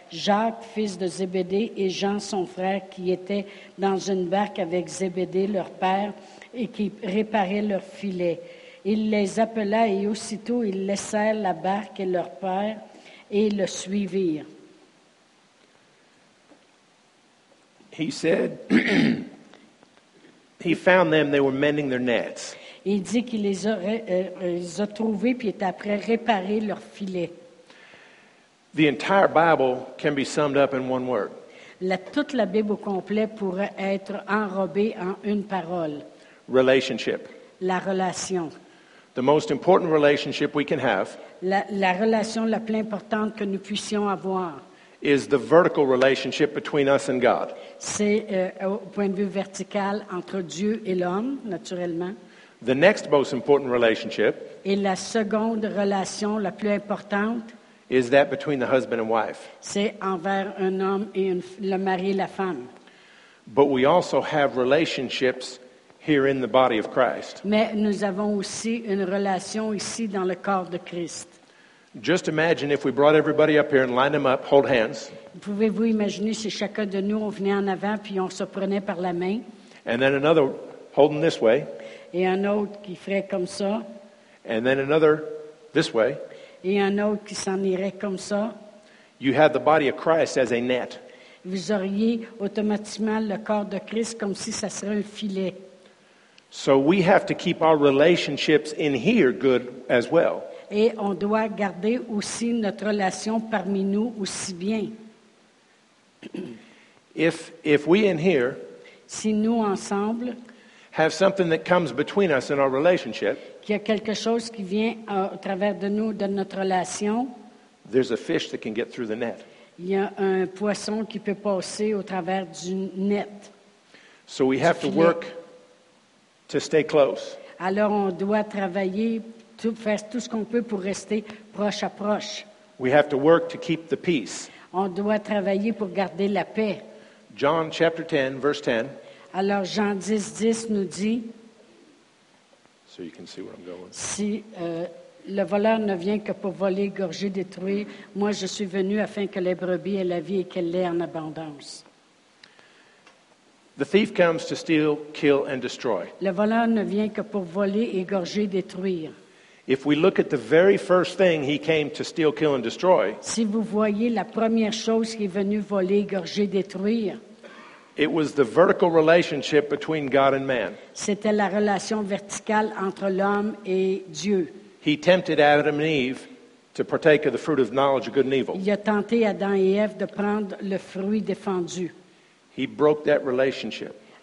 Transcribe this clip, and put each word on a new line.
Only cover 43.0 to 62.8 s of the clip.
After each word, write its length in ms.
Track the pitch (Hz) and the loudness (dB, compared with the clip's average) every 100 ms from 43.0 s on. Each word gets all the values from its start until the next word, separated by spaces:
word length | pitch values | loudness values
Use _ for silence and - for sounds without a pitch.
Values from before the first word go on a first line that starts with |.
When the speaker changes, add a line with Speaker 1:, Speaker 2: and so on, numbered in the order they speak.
| - 214 214 | -4 -4 -4
Speaker 1:
que 100 | 208 | -4
nous 140 | 202 190 | -4 -6
puissions 500 | - 208 - 214 202 | -6 -8 -4 -2 -2
avoir 520 | 190 185 185 175 139 - - - - | -2 -2 -4 -4 -8 -18 -20 -20 -4
Speaker 2:
is 240 | 151 139 113 | 2 2 2
the 100 | 139 | 0
vertical 480 | 113 160 175 - 135 | 6 6 6 4 2
relationship 680 | 127 131 131 131 - 147 | 4 4 4 -2 0 0
between 340 | 147 - 151 139 | -2 -2 0 4
us 200 | 139 - | 2 2
and 100 | 127 | 2
God. 340 | 120 87 - - - - | 4 4 -2 -10 -16 -14
Speaker 1:
c'est, 480 | - - 208 214 214 | -8 -2 2 2 0
euh, 360 | 190 185 - 196 | -2 -2 -4 -4
au 100 | 202 | -4
point 320 | 185 202 202 | -6 -2 -2
de 60 | |
vue 100 | 190 | 0
vertical 800 | 202 190 185 - 190 208 196 202 208 | -2 -2 -6 -8 -6 -4 -2 -4 -6
entre 280 | 180 - 190 | -10 -6 -6
Dieu 420 | 170 151 208 220 220 | -6 -2 -2 -2 -2
et 80 | |
l'homme, 440 | 185 180 190 247 277 | -2 0 -2 -2 -6
naturellement. 680 | 220 165 - 180 180 165 180 214 - - - _ | -6 -8 -8 -6 -4 -4 -6 -8 -16 -20 -20 _
Speaker 2:
The 100 | 113 | -2
next 360 | 131 175 208 - | 4 4 4 2
most 220 | 143 123 | 2 2
important 380 | 127 143 139 131 | -2 4 4 4
relationship 920 | 120 117 110 - - 110 - - - | 4 4 2 -2 0 0 0 -8 -8
Speaker 1:
Et 120 | 196 196 | -2 0
la 200 | 196 185 | 0 -2
seconde 680 | - 226 208 214 220 226 208 | -2 -2 0 0 0 -2 -2
relation 720 | 180 202 196 180 - 208 214 | -2 0 0 -2 -4 -2 -2
la 120 | 190 | -4
plus 200 | - 214 | -2 -2
importante, 840 | 202 202 202 - 202 220 240 220 - - _ - | -2 -2 -6 -4 -2 -2 -4 -8 -18 -20 _ 0
Speaker 2:
is 200 | 127 120 | 0 4
that 200 | 139 139 | 4 4
between 280 | 131 156 143 | -2 -4 -2
the 80 | 113 | 2
husband 340 | 131 107 117 | 0 0 -2
and 80 | 110 | 0
wife. 380 | 113 104 - - - | 0 -2 -8 -16 -18
Speaker 1:
c'est 340 | - 202 214 - | -8 -4 -4 -4
envers 520 | 190 185 190 196 196 202 | -6 -4 -2 -4 -4 -4
un 220 | 190 190 | -2 0
homme 280 | 190 196 208 | 0 -2 -2
et 120 | 190 190 | -2 -2
une 120 | 180 | -2
f-, 160 | 180 - | -6 -8
le 160 | 196 190 | -4 -2
mari 320 | 190 185 190 | -2 -2 0
et 40 | |
la 120 | 196 175 | -2 -2
femme. 400 | - 190 143 123 - | -4 -4 -6 -10 -18